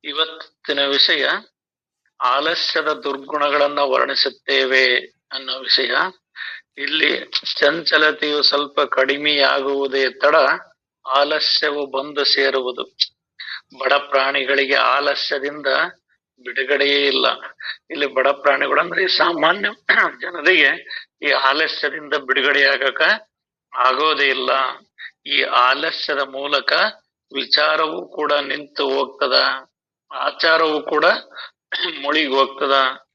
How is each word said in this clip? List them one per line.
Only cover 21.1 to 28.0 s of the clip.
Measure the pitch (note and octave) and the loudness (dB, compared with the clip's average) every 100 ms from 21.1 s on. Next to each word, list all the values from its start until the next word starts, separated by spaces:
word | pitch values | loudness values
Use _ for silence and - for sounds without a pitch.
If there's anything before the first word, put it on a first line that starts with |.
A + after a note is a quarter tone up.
| _ | _
ಈ | D3 | 0
ಆಲಸ್ಯದಿಂದ | C3 C3+ D3 D#3 - D3 C#3 D3 | 2 2 2 0 -2 -6 -6 -6
ಬಿಡುಗಡೆಯಾಗಕ | D3 C3 C#3 C3+ C#3+ C#3 C3+ C3+ C3 D#3+ G#3+ - _ _ _ _ B2+ | -6 -2 0 2 2 2 2 -2 0 0 0 -6 _ _ _ _ 0
ಆಗೋದೇ | B2 C3 D#3 D3+ C#3 | 0 2 0 2 0
ಇಲ್ಲ. | C3 B2+ C3 C3 - _ _ - _ C#3+ | 0 0 0 0 -6 _ _ -20 _ -4
ಈ | C#3+ | -2
ಆಲಸ್ಯದ | C3 B2 B2 C#3 D#3+ - - C#3 | 0 2 2 2 -2 -6 -4 -4
ಮೂಲಕ | C3+ C3 C#3+ C#3+ - D#3 G#3+ - _ _ _ | -4 -6 -2 -2 0 0 0 -4 _ _ _
ವಿಚಾರವೂ | C#3 C3+ - D#3 D#3 D#3 D#3+ | -10 -2 2 2 2 0 -4